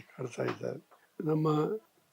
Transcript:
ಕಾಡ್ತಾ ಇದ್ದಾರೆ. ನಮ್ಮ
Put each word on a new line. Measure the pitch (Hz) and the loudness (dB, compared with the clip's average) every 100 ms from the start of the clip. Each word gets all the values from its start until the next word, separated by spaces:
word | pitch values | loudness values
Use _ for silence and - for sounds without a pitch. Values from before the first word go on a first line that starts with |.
| - - | -8 -8
ಕಾಡ್ತಾ | 127 - | -6 -2
ಇದ್ದಾರೆ. | 127 - - - - - _ - 165 | -4 -2 -6 -8 -12 -20 _ -4 0
ನಮ್ಮ | 156 156 151 156 220 - _ _ | 2 4 4 2 -2 -6 _ _